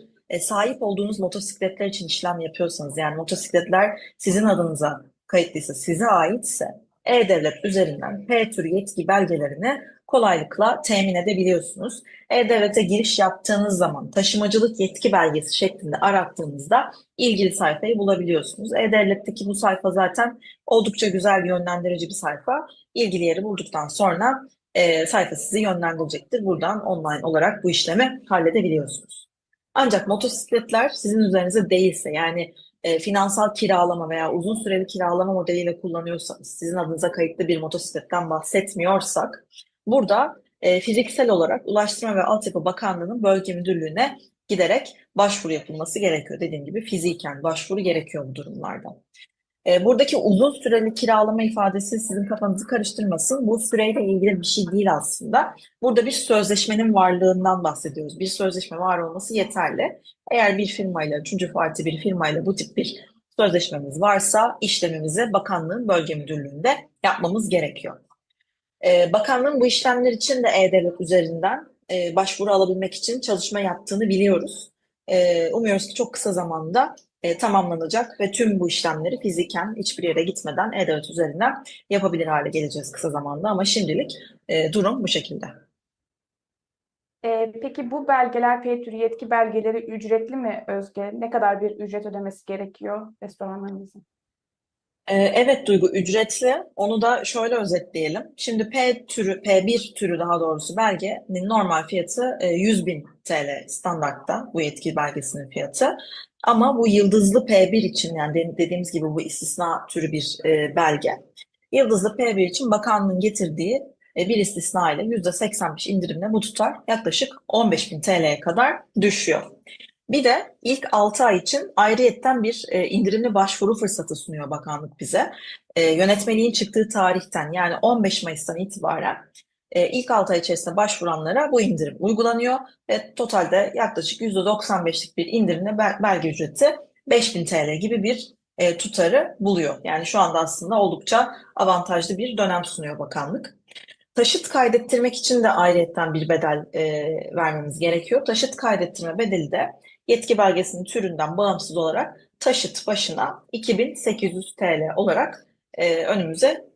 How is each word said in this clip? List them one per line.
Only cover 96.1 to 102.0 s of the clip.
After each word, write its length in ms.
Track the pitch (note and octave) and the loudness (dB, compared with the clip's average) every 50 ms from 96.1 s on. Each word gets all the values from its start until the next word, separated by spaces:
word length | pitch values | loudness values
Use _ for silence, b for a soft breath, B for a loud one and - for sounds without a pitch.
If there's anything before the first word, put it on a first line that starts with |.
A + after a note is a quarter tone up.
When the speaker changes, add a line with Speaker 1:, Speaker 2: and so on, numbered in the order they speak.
| F#3+ A3 A3 A3 - - B3+ B3 C4+ E4+ - - - | 2 0 0 0 -2 0 2 2 2 0 -2 -8 -6
Speaker 1:
Onu 260 | - G3+ G#3 A3+ G#3+ A3+ | -4 -2 -2 0 2 2
da 220 | A#3 B3 - B3 | 2 2 2 -2
şöyle 320 | - - A#3 A3+ A#3 B3 | -4 -4 -2 -2 0 0
özetleyelim. 640 | A#3 G#3 F#3 F3+ F3 - - - D#3+ D#3+ D#3 - G#3+ - - - | 0 0 0 -2 -2 -4 -4 -6 -4 -4 -4 -4 -6 -8 -10 -14
Şimdi 340 | - - A#3+ A3+ G#3+ G#3+ A3 | -10 -6 -4 -2 -2 -2 -2
P 360 | B3+ C4+ B3+ B3 A#3+ B3 - | 0 0 2 2 0 -2 -4
türü, 360 | - - A#3+ G#3 F#3+ F#3+ F#3+ - | -10 -6 -4 -2 -2 -2 -2 2
P 240 | G#3 F#3+ F#3+ F#3 | 4 4 4 6
bir 260 | G#3+ A#3 - - - - | 4 0 0 -2 -4 -8
türü 220 | - G#3 F3+ F3 E3 | -4 -4 -2 -2 -2
daha 220 | E3+ F3 E3+ E3+ | 0 0 0 0
doğrusu 360 | E3 D#3+ D#3+ D3+ - - E3+ | 0 0 -2 -2 -4 -6 -2
belgenin 720 | G#3 A3+ G#3+ F#3+ E3 F#3 G3 - - - - F#3 F3+ F3+ G3+ | 0 0 0 0 0 -2 -4 -6 -6 -8 -8 -6 -4 -2 0
normal 380 | A3+ G#3+ G3 F3 E3 D#3+ D#3+ | 2 2 2 2 0 0 -2
fiyatı, 520 | - G3+ F3+ | -2 -2 -4